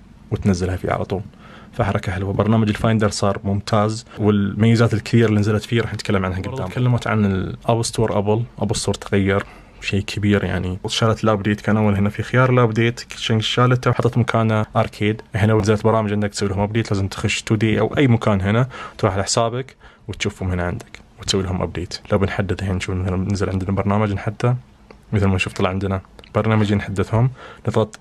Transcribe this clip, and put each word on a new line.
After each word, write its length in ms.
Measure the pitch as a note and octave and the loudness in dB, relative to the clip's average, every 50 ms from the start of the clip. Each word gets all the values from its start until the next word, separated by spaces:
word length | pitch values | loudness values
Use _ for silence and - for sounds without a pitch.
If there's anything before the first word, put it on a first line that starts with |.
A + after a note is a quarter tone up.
| - - - - - - | -20 -20 -20 -18 -10 -6
وتنزلها 460 | G#2 - - G#2 F#2 F2 F2+ F2+ F#2 | -6 -2 0 0 2 2 0 -2 -4
فيه 160 | F2+ - - | -2 -2 -2
على 120 | - - F#2 | -2 -2 -2
طول. 180 | - G2 F#2 G2 - - - - - - - - - | -4 -4 -6 -6 -8 -16 -20 -20 -20 -20 -20 -20 -8
فحركة 400 | - - G#2+ G2 G2 G2+ - G2+ | -4 -2 -2 0 -2 -2 -2 -4
حلوة. 200 | F2+ F#2+ G2 G2 | -4 -4 -4 -2
برنامج 360 | F#2+ G#2 G2+ G#2+ A2+ A2+ A2 G#2+ | 0 0 2 4 4 4 2 2
الفايندر 400 | G#2 - - A2+ A2+ G#2+ G#2+ G#2 | 0 0 0 2 2 2 2 0
صار 300 | - - G#2 G2 G2 - - | 0 0 0 0 0 -2 -2
ممتاز، 640 | G2+ G2 G2+ - - A2+ G#2 G#2 A2 A2 A2+ - - - - | -2 -2 -2 -2 0 0 2 2 0 -2 -6 -10 -12 -6 0
والميزات 760 | G#2 G#2 G#2 G2+ G2+ G2 - G2+ A2 A#2 A#2 A2 A#2 G#2+ G#2+ | 2 2 2 2 0 0 0 2 4 4 6 4 4 2 2
الكثير 340 | G2 - - - A#2 A#2 G#2+ | -2 0 2 2 4 4 4
اللي 120 | G#2+ G#2 | 4 2
نزلت 240 | G2+ A2+ G#2+ G2+ - | 2 2 0 -2 -2
فيه 160 | - A#2+ A2+ | -2 -2 -2
راح 140 | G#2+ - G#2+ | -2 -2 -6
نتكلم 300 | G#2+ - - G#2 F#2+ F#2+ | -6 -4 -2 0 0 0
عنها 160 | F#2 F2+ F#2 | -2 -4 -4
برضو 160 | F#2 G2 - | -6 -6 -6
قدام. 120 | - F#2 F#2 | -6 -6 -6
تكلمت 380 | - C3 B2 B2 A#2+ A2+ - | -2 0 2 2 2 2 0
عن 180 | A2 G#2+ A2 G#2 | 0 0 2 2
الأب 580 | G2 F#2+ F#2 - - - - - - A#2 A2+ | 2 2 0 -2 -4 -8 -6 -2 0 0 0
ستور 360 | A2+ - - - A2 - - G#2 | 0 -2 -2 0 0 0 0 0
أبل، 240 | G2+ G#2 G#2+ B2 A#2+ - - - | 0 2 0 0 -2 -4 -6 -4
أب 180 | G#2+ G2+ A2 | -4 -2 -2
ستور 180 | - - G#2 G2 | -2 -2 -4 -4
تغير 500 | - - - G#2 G2 G2 G2 G2 G2+ - - - - - - - - | -4 -4 -2 0 2 2 2 2 0 0 -4 -10 -20 -20 -20 -20 -14
شيء 200 | - - G#2 G2 | -6 -2 -2 -2
كبير 440 | G2+ - - G#2 G#2 G#2 G2+ G2 G2 | -2 -4 -4 0 2 2 2 2 2
يعني. 340 | F2+ F#2 F2+ F#2 F#2 F#2 - - | 0 -2 -2 -2 -4 -6 -6 -6
شالت 380 | A2+ - - A#2 A2 G#2+ - - | -6 -2 0 2 2 2 2 2
الابديت، 360 | A2 G#2+ G2+ G2+ A2 G#2 G#2 | 2 2 2 2 0 0 0
كان 160 | - G#2 G#2 | 0 0 2
اول 180 | G#2+ G#2+ G#2+ G2+ | 2 4 2 2
هنا 160 | G2 G2+ G2+ | 2 0 0
في 120 | - - | -2 -4
خيار 280 | G#2+ - - B2 C3 B2+ | -4 0 2 4 4 4
الابديت، 540 | B2+ B2+ A#2+ A2 G#2+ A#2 A2+ A#2 A#2+ - - - - | 4 4 4 4 2 2 2 2 0 -4 -8 -14 -12
عشان 240 | - - - A2 A2 | -6 -2 0 0 0
شالته 500 | A2 - - B2+ B2+ B2 B2+ B2 - B2+ | 0 0 0 2 2 4 2 2 2 0
وحطت 280 | A#2+ - - A#2+ - A#2+ | 2 2 0 0 2 0
مكانه 480 | A2 - - A2+ A2 A2 A2 G#2+ A2 - - | 0 2 2 0 2 2 2 0 -2 0 0
اركيد. 460 | A#2 A2 - - - G#2+ G#2 A2 A2 - - - | -2 -2 -2 -2 -2 -2 -2 -2 -2 -6 -6 -2
الحين 140 | G2 G#2+ A2 | 0 2 4
لو 120 | A2 A2 | 4 4
نزلت 240 | G2 G#2 G#2+ G#2 - | 4 2 2 2 2
برامج 280 | A2 A2+ A2+ G#2+ G2+ | 2 2 2 0 0
عندك 160 | G#2 G#2 G#2 G2 | 0 -2 -2 -2
تسوي 200 | - - G#2 G2 | -2 -2 -2 -2
لهم 120 | F#2+ G2+ | 0 0
ابديت، 300 | G#2 G2+ G#2+ A2+ A2 - | -2 0 0 -2 -2 -2
لازم 180 | G#2 G2 G2 F#2+ | -2 -2 -2 -4
تخش 340 | - - - G#2 - - | -4 -4 -4 -2 -2 -2
تو 120 | - - A2+ | -2 0 0
دي 260 | G#2 A2+ A2 G#2+ G2+ | 2 2 2 2 2
او 160 | G#2+ - - | 0 0 2
اي 120 | - C#3+ B2 | 2 4 4
مكان 320 | A2+ G#2+ - A#2 G#2 F#2 | 4 4 2 2 0 2
هنا، 280 | F#2 G2+ G#2+ A#2+ A#2+ B2 - - - - - - | 2 2 2 2 0 -2 -4 -10 -14 -14 -4 -2
تروح 160 | - G2+ F#2+ | 0 0 0
على 100 | G2 F#2+ | 0 -2
حسابك 520 | - - A#2+ A#2 A2+ A#2 B2+ C3 B2 - _ - - - - - - | 0 0 0 0 0 -2 -6 -10 -10 -16 _ -20 -20 -20 -16 -14 -12
وتشوفهم 420 | G2+ - - G2+ - - F#2+ F#2 | -8 -6 -6 -6 -6 -4 -4 -4
هنا 160 | F#2 F2+ F2 | -2 -2 -2
عندك 340 | F2 F2 - - - - - - - - - | -4 -4 -6 -10 -14 -20 -20 -20 -20 -20 -10
وتسوي 220 | - - - G2 | -6 -4 -2 -2
لهم 200 | F#2 F2 F2+ F2+ | -2 -2 -4 -4
ابديت. 360 | F2+ E2+ - E2 F2 - - - - - | -4 -4 -4 -6 -8 -8 -10 -12 -6 -2
لو 60 | G#2 F#2+ | 0 0
بنحدد 420 | G2 F2+ - - G2 F2+ F#2 - | 0 0 -2 -2 -4 -2 -4 -4
الحين، 200 | G2 G2+ F#2 F#2 | -2 -2 -2 -2
شوف 140 | - - F#2 | -4 -4 -4
مثلًا 220 | F#2 F#2 G2 F#2 | -2 -2 -2 -2
نزل 340 | F#2 F#2 F#2+ G2+ F#2+ G2 G2 | -2 -2 -2 -2 -2 -2 -2
عندنا 220 | F#2+ F#2 F#2 F#2 | -2 -2 -2 -2
برنامج 400 | G2 G2 F#2+ G2+ G2+ G#2 G#2+ G2+ | -2 0 0 0 2 2 0 0
نحدده، 440 | G2 F#2+ - A2 G#2 - - B2 B2+ B2 - - - - - - - - - - | -2 -4 -4 -6 -4 -2 0 0 0 -2 -6 -12 -20 -20 -20 -20 -20 -20 -8 -2
مثل 140 | A2+ G2+ G2 | 0 2 2
ما 80 | G2 F#2+ | 2 2
نشوف 180 | F#2 - - | 0 0 -2
طلع 160 | - - G2 F2+ | -2 -2 0 0
عندنا 320 | F#2 F#2+ G2+ F#2+ F#2+ F2+ - - - - - - - | 0 -2 -2 -2 -4 -4 -6 -10 -20 -20 -10 -4 -2
برنامجين 440 | G#2+ G#2+ A2+ A2 G#2+ G#2+ G2+ G#2+ F#2+ | 0 2 2 2 2 2 2 0 0
نحدثهم، 520 | - - G2 F#2+ F#2 - A2 A2 B2 C3 B2+ - - - - - - A2 | -2 -2 -4 -4 -2 0 2 2 2 2 0 -4 -16 -20 -16 -10 -6 -2
نضغط 300 | - A2+ G#2+ - - - | 0 0 0 0 -4 -6